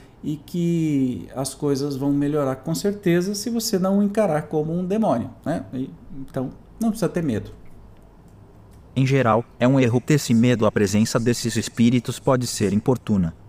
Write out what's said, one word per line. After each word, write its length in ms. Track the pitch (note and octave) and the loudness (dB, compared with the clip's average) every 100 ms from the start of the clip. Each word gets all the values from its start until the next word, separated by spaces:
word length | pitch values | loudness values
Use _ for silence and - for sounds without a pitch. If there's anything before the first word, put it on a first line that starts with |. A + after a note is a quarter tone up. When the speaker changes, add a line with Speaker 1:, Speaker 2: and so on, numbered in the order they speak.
| - - | -20 -12
Speaker 1:
e 140 | C#3+ D3+ | -8 -8
que 880 | - F3 E3+ E3+ D#3+ C#3+ B2+ G#2 - | -6 -2 0 0 2 2 0 -2 -8
as 200 | B2 C#3 | -8 -8
coisas 420 | - D3 C3+ C#3+ C3 | -4 -2 0 -2 -2
vão 160 | C#3+ | 0
melhorar 420 | C#3+ C#3+ D3 C3 C3 | 0 0 0 -2 -4
com 160 | - | -4
certeza 600 | E3 G3+ G3+ F3 E3+ F#3 | -2 -2 0 2 2 0
se 160 | G3+ A#3+ | -4 -4
você 300 | A#3 - F#3 | -4 -2 0
não 180 | F#3+ G3+ | 2 2
o 40 | |
encarar 400 | G3+ G#3 G3+ D3+ | 2 2 0 0
como 300 | D#3 D#3 D#3 | -2 -4 -2
um 120 | E3+ | -2
demônio, 440 | F3+ G#3+ G#3 A#2+ G#2 - | -2 0 0 0 -4 -8
né? 200 | C3+ E3+ - | -6 -6 -6
E, 180 | B2+ C3+ - - C#3 | -8 -10 -12 -16 -14
então, 300 | C3+ C#3 B2+ - - - | -10 -6 -8 -10 -16 -4
não 100 | A3+ | -2
precisa 180 | G3+ E3 | 0 -2
ter 160 | F3+ | -2
medo." 260 | D#3+ G#2 - - - - - - - - - - - - - - - | -2 -4 -6 -16 -20 -20 -20 -20 -20 -20 -20 -20 -20 -20 -20 -20 -8
Speaker 2:
Em 100 | C3 | 0
geral, 400 | C3 C3+ A#2 G#2+ - - | 2 2 4 2 0 0
é 80 | B2 | 2
um 140 | C3+ | 4
erro 200 | B2 B2 | 4 2
ter-se 320 | - D3 - | 2 0 2
medo. 340 | A2+ B2 A2+ G#2+ | 4 4 4 2
A 40 | |
presença 480 | - G2 G#2 A2+ B2 | 2 2 2 2 0
desses 380 | A#2 A#2+ A#2 A2 | 0 0 -2 -4
espíritos 640 | - - A#2 B2 B2 - | -4 2 4 4 -2 -4
pode 260 | - C3 A#2+ | 0 0 0
ser 260 | - G2+ | -2 0
importuna, 600 | G2+ - A#2+ - G2+ E2 - | 0 0 -2 0 0 0 -4